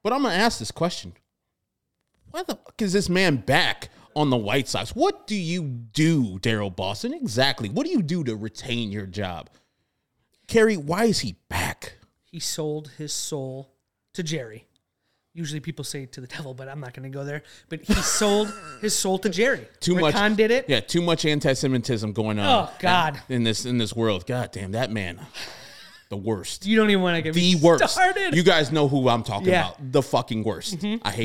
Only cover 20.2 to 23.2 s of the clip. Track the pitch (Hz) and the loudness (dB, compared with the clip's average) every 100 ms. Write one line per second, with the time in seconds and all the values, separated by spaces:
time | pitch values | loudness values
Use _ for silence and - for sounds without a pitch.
20.2 | 208 214 220 240 269 123 - 170 170 165 | 4 4 4 4 2 0 2 0 2 2
21.2 | 156 147 147 131 139 131 117 117 107 104 | 2 2 2 2 2 0 0 -2 -2 -2
22.2 | 107 104 101 233 - - 180 180 156 139 | -2 0 4 4 2 -2 2 2 2 -4